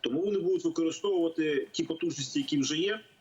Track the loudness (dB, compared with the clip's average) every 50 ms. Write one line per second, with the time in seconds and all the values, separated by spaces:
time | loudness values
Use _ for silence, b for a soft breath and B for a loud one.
0 | -2 -2 -2 0 0 2 0 0 2 2 0 2 0 0 0 2 0 0 0 -2
1 | -2 0 2 2 2 2 2 0 0 2 2 0 -2 -2 -4 -4 -2 -2 -2 -2
2 | -2 -2 -2 -2 -6 -2 -2 -2 0 2 2 2 2 2 0 0 0 0 0 -2
3 | -6 -16 -20 _